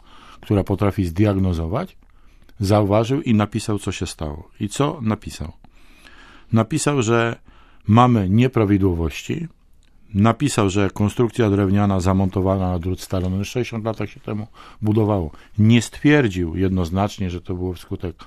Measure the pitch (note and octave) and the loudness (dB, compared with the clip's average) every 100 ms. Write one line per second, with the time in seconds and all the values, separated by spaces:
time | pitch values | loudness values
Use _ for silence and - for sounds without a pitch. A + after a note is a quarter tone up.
0 | - - - - - G#2 F2+ G2 G2+ G2 | -16 -20 -20 -12 -2 0 0 0 0 0
1 | F2+ E2 G#2+ F#2+ F#2+ D#2+ E2 A2 F#2 - | -2 0 0 2 0 -2 -2 -4 -6 -14
2 | - - - - - - G2 G#2 G2+ G#2+ | -20 -20 -20 -20 -16 -4 2 2 4 2
3 | A2+ D3 - G#2+ G#2 A2+ - G#2 - - | 2 0 2 2 2 -2 -4 -4 -4 -6
4 | F2+ - D#2 D2+ - - G#2+ - C#3+ E3 | -8 -8 -10 -10 -14 -10 -6 -2 -2 -2
5 | A2 G#2 - - D#2 - - - - - | -4 -4 -6 -12 -12 -14 -20 -20 -20 -20
6 | - - - - - A2 A2 D3+ D3 C#3+ | -20 -20 -20 -20 -2 0 0 -2 0 0
7 | A2 A#2 A#2 A#2 - - - - - A2 | 2 2 0 -4 -14 -20 -20 -8 2 6
8 | B2 A#2 F#2 G#2+ B2+ A#2 G2+ G2+ F#2+ E2+ | 6 4 2 2 2 2 2 2 2 0
9 | D#2+ - - E3 E3 _ _ _ _ _ | -4 -6 -8 -8 -8 _ _ _ _ _
10 | - G2 A2 A2+ C#3+ - G2+ G2 G2 - | -4 2 2 2 0 0 0 2 -2 0
11 | G#2 - A#2 - G#2+ G2 G2 G2+ G2+ F#2+ | -2 0 0 2 2 2 2 2 2 0
12 | F2+ F#2+ F#2+ G2 F#2 F#2+ F2+ F2+ F#2 F#2 | 2 2 0 0 0 0 -2 -2 -4 -6
13 | - F#2+ F#2 F#2+ G2+ B2+ A#2+ A2+ A2 A2 | -6 -4 -2 -4 -4 -6 -6 -6 -6 -6
14 | G#2 - - G#2+ G#2+ - - - G#2 G#2+ | -8 -10 -10 -10 -10 -16 -20 -6 -2 0
15 | G#2 G2+ D#2 - - - G#2+ A#2 - - | 2 0 -4 -10 -8 2 4 4 2 0
16 | D3 D3 A#2+ F#2 E2+ E2+ F#2+ F#2 E2 F#2+ | 4 4 2 0 -4 -2 0 0 -2 -2
17 | G2+ - F#2 F2 - F2+ F2+ F2 - F#2+ | -2 -4 -8 -8 -8 -8 -8 -8 -10 -10
18 | F2+ - | -10 -12